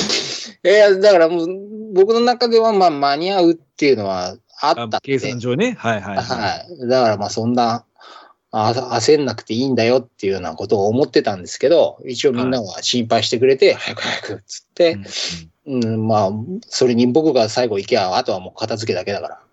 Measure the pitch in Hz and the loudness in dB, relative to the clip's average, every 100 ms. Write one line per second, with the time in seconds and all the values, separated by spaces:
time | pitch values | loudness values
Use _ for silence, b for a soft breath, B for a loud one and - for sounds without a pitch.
0 | 208 B B B B - 175 208 208 190 | -4 B B B B -4 4 6 6 6
1 | 208 185 165 175 165 190 202 214 220 185 | 6 6 4 2 -4 -8 -12 -14 -2 4
2 | 196 226 240 240 247 226 226 202 180 147 | 4 4 2 2 2 4 4 4 4 4
3 | 143 143 180 196 170 165 _ - 147 117 | 0 0 0 2 2 2 _ -2 2 2
4 | 98 95 90 - _ - 143 160 117 - | 0 -4 -6 -10 _ -4 -2 -2 -4 -6
5 | - 135 135 123 123 127 240 226 113 107 | -4 -4 -4 -6 -4 -2 -2 -2 -4 -4
6 | 98 98 117 123 101 82 - 165 120 131 | -4 -6 -6 -4 -4 -6 -12 -8 -2 2
7 | 117 101 101 - 113 120 117 117 - B | 2 0 -4 -4 -2 0 0 -2 -8 B
8 | B B B _ _ 110 107 127 127 123 | B B B _ _ -2 -2 -2 -4 -2
9 | 113 151 131 110 - 113 135 123 117 127 | 2 2 2 -6 -6 -4 -2 0 2 2
10 | 120 _ 98 95 85 80 104 110 101 123 | -2 _ -6 -4 -6 -10 -2 0 2 0
11 | 151 156 127 95 87 - 131 165 90 - | 0 0 0 -4 -10 -2 2 4 2 -2
12 | - 120 143 123 127 127 98 - - 123 | -12 -2 0 0 -2 -4 -6 -8 -4 -4
13 | 113 113 - - 127 131 190 131 - 117 | 0 -2 0 2 2 4 4 2 -4 -8
14 | - - - 107 - - - - - 104 | -6 -6 -8 -12 -14 -20 -8 0 0 0
15 | 98 B B 85 82 _ - 127 113 113 | -8 B B -10 -16 _ -6 -2 -2 -2
16 | 110 107 98 107 135 190 - - 123 117 | 0 0 0 -4 -8 -10 -8 0 2 4
17 | 127 151 156 127 110 127 123 101 - 120 | 2 2 2 2 0 0 -2 -2 -2 0
18 | 92 98 110 98 92 - 110 113 110 90 | 0 -2 -2 -4 -8 -8 -6 -6 -4 -4
19 | 95 98 - - _ | -4 -6 -8 -14 _